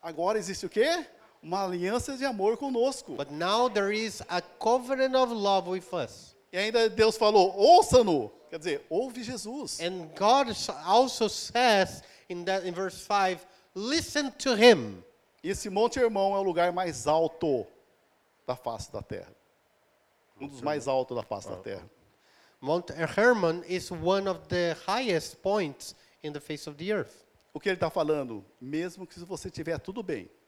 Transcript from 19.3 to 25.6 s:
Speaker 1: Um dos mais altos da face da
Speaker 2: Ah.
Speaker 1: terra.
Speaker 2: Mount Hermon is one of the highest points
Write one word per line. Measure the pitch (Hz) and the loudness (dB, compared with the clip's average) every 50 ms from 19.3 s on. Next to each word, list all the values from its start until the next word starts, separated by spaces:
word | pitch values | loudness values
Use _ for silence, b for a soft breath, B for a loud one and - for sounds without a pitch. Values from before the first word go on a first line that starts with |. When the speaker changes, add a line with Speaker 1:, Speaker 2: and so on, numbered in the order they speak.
| 98 _ _ _ _ _ _ _ _ _ _ _ _ _ _ _ _ _ _ _ _ _ | -20 _ _ _ _ _ _ _ _ _ _ _ _ _ _ _ _ _ _ _ _ _
Speaker 1:
Um | 139 143 | -16 -14
dos | 143 131 | -14 -8
mais | 120 143 151 147 - 139 | -6 -4 -4 -4 -2 -2
altos | 135 131 127 - 127 120 | -2 -2 -2 -2 -4 -8
da | 104 | -6
face | - 107 101 98 98 | -6 -8 -10 -8 -12
da | - | -12
Speaker 2:
Ah. | 92 95 | -12 -10
Speaker 1:
terra. | - 98 92 87 92 _ _ _ _ _ b b b b b b b b b | -10 -12 -12 -12 -18 _ _ _ _ _ b b b b b b b b b
Speaker 2:
Mount | - 135 156 175 175 - | -4 -2 -2 -2 -4 -6
Hermon | - 165 165 151 - - 208 247 247 220 180 165 160 175 170 - | -6 -4 -4 -2 0 4 4 4 4 4 2 0 0 -2 -6 -6
is | 180 180 - - | -6 -6 -6 -8
one | 185 165 156 175 190 196 196 196 | -10 -4 0 2 2 2 0 -2
of | 185 165 - - | -4 -6 -6 -4
the | 180 180 175 170 156 - - - | -2 0 0 0 -2 -4 -4 -4
highest | 196 240 269 240 180 160 143 - - _ _ | -4 -2 0 0 -2 -2 -2 -6 -16 _ _
points | 190 202 214 | -2 0 0